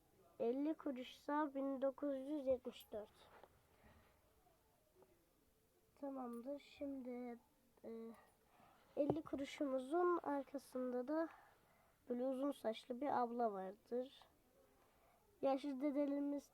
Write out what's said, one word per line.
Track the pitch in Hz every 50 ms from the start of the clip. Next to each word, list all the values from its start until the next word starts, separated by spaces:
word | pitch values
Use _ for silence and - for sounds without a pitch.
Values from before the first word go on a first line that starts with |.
| _ _ _ - - - - -
Elli | 220 233 247 269 285 311 320
kuruşsa | - - 302 262 247 254 - - - - - 294 302 311 285 269
bin | 277 269 277 269 262 262
dokuz | 269 262 - 285 285 277 262 262 277
yüz | 302 302 262
yetmiş | 262 262 247 - 247 - - - - -
dört. | 208 208 - - - - - - - - - - - _ _ - - - - - - - - - _ _ _ _ _ _ _ _ _ _ _ _ _ _ _ _ 370 381 _ - _ _ _ _ _ _ _ _ _ _ _ _ _ _ _ _ -
Tamamdır. | 285 277 269 262 254 240 233 233 233 269 285 285 - - - -
Şimdi, | 294 277 277 269 240 254 247 247 247 240 233 233 - _ _ _ _ _ _ - -
e, | 220 226 226 226 226 220 - - - - _ _ - - - - - - - - - -
elli | - 294 285 294 320 302
kuruşumuzun | - - 262 277 - - - 302 277 262 262 254 262 302 349 359 359 349 330 -
arkasında | - 285 277 262 - - 277 - - - 254 254 254 247 247 247 247
da | 302 320 330 320 - - - - - - - - - - - - _ _ _ -
böyle | 247 240 247
uzun | 269 262 254 277 285 269
saçlı | - - 220 226 - - - 247 240
bir | 285 277 - 247 247
abla | 233 233 240 240 220 202
vardır. | 190 185 190 202 - - - 233 247 254 277 - - - - - _ _ _ _ - - - - - - - - - - - - _ _ - - - -
Yaşlı | 269 269 269 269 294 269 254
dedelerimiz | 277 302 262 285 294 277 285 285 285 285 285 285 - -